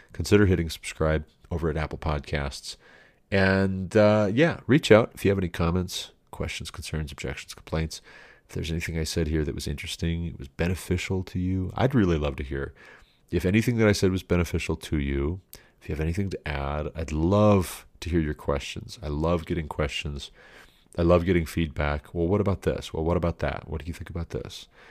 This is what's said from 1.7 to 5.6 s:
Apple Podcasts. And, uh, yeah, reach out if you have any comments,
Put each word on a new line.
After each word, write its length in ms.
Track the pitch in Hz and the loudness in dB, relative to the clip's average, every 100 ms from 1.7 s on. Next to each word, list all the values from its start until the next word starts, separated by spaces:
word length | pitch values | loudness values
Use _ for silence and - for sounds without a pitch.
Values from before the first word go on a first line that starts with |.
| 76 | -2
Apple 200 | 73 76 | -4 -4
Podcasts. 800 | 78 73 - 76 69 - - - - - _ _ _ | -4 -4 -2 -4 -4 -8 -14 -18 -20 -20 _ _ _
And, 640 | 98 95 95 98 95 90 110 | 2 4 4 2 0 0 6
uh, 320 | 104 107 104 | 6 6 4
yeah, 280 | 113 165 - - | 2 2 0 2
reach 240 | 139 - | 2 8
out 200 | 107 123 | 6 6
if 120 | - 95 | 0 0
you 60 | |
have 60 | 98 | 2
any 120 | 90 | 0
comments, 640 | - | 0